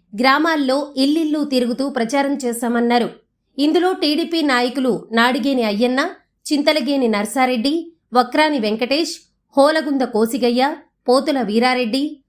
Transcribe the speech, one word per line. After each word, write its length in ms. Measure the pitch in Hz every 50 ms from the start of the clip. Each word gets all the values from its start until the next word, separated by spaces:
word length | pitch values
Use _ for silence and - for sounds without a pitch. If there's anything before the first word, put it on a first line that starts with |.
| _ _ -
గ్రామాల్లో 760 | 202 247 262 269 294 311 339 320 302 285 254 262 285 294 294 -
ఇల్లిల్లు 480 | 262 262 277 302 330 330 311 294 311 285
తిరుగుతూ 440 | 285 262 254 247 233 247 - 269 285
ప్రచారం 500 | 277 254 233 226 277 277 277 277 285 - 262
చేశామన్నారు. 680 | 240 233 233 - 233 240 233 240 233 240 240 226 - - - _ _ _ _ _ _ _ -
ఇందులో 340 | 277 302 311 349 330 370 381
టీడీపీ 500 | 370 359 294 302 302 339 330 339 330 311
నాయకులు 680 | 294 262 240 247 254 240 277 254 254 208 165 - - 220
నాడిగేని 500 | 226 233 247 254 - 220 277 277 247 233
అయ్యన్న, 480 | 214 202 202 247 247 254 262 294 359 381 - _ _ _ _ _
చింతలగేని 600 | - 302 285 294 320 302 311 247 262 285 277 262 226
నర్సారెడ్డి, 840 | 214 202 208 208 - 269 262 247 254 240 220 277 302 339 330 - - _ _ _ -
వక్రాని 440 | 247 247 240 - 302 302 311 294 277
వెంకటేష్, 560 | 214 208 214 226 247 233 269 302 339 - - - _ _ _ _ _ _ _
హోలగుంద 440 | 277 269 294 320 320 - 302 285 269
కోసిగయ్య, 720 | 262 226 - 214 226 226 254 262 247 240 240 247 254 285 320 311 - _ _ _ _ -
పోతుల 340 | 247 269 277 302 285 269 240
వీరారెడ్డి, 800 | 190 208 226 240 254 254 254 254 220 208 269 285 302 311 - _